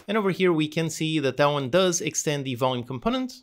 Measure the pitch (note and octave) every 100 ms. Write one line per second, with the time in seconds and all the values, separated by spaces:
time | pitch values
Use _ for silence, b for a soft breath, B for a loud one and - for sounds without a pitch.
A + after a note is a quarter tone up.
0 | - A3 G3 F3 F#3 D#3+ D#3 E3 E3 -
1 | D#3+ D#3 C3+ B2+ D3 D3 C3 F3 F#3 E3+
2 | A2 - - C#3+ C3+ A#2+ C3 B2+ A2+ C3+
3 | A3+ C4 B3+ -